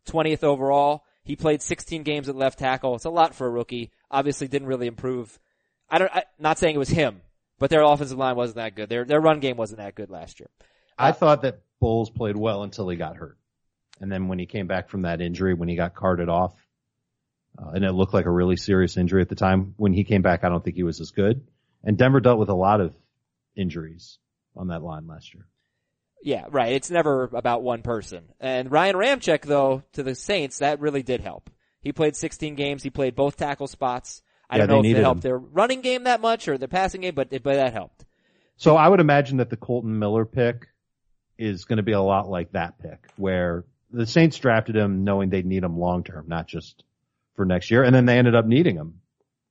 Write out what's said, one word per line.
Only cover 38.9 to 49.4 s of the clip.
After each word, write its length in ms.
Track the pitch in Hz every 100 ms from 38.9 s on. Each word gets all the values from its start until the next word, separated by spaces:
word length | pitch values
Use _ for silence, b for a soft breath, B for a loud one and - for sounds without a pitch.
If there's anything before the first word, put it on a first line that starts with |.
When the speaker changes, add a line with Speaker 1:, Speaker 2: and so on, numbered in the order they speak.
| 196
Speaker 2:
imagine 380 | 156 143 131 135
that 120 | 120
the 80 | -
Colton 400 | - 123 110 110
Miller 280 | 104 110 110
pick 420 | - 120 120 - _ _ _ _ _ _ -
is 260 | 110 92 -
gonna 160 | 110
be 100 | 104
a 80 | 101
lot 280 | 98 98 101
like 220 | 92 85
that 260 | 98 85 -
pick, 280 | 80 - _ -
where 480 | 95 92 87 87 87 _ _
the 140 | 120 113
Saints 320 | 170 165 -
drafted 380 | 131 113 110 107
him 280 | 104 95
knowing 280 | 98 98 95
they'd 140 | 95 90
need 180 | 95
him 160 | 90 85
long 240 | 87 90
term, 220 | 85 82 80
not 200 | 82 82
just 360 | 85 - - _ _ _ _ _ -
for 100 | 95
next 260 | 90 -
year. 120 | 113
And 120 | 131 131
then 100 | 123
they 140 | 120
ended 160 | 123 117
up 100 | 110
needing 300 | 123 170 87
him, 260 | 78 87 _ _ _ _